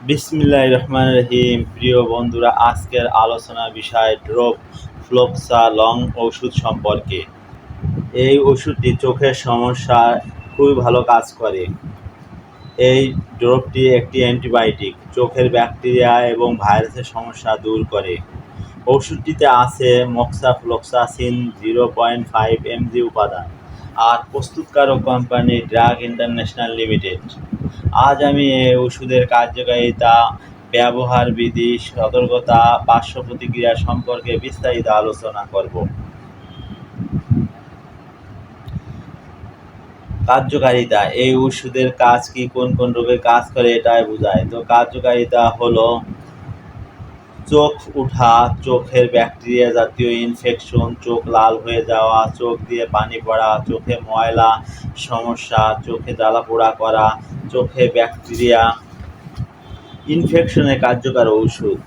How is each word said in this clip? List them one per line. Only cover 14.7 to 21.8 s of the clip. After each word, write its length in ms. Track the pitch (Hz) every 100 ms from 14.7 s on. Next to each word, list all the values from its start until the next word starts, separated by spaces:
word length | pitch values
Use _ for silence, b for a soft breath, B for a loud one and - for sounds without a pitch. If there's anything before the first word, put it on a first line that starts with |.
| - 101 90 -
চোখের 360 | 123 120 131 123
ব্যাকটেরিয়া 760 | 117 120 - 127 123 120 120 120
এবং 300 | 117 120 113
ভাইরাসের 480 | 101 107 113 123
সমস্যা 520 | 123 113 117 - 113 107
দূর 300 | 107 110 104
করে। 260 | 101 95 87 - - - B B B -
ওষুধটিতে 600 | 135 - - - 156 143
আছে 580 | 123 127 - 127 123
moxifloxacin 1500 | 123 120 120 - 127 123 117 117 - 123 117 - 123 123 120 107
জিরো 320 | 107 117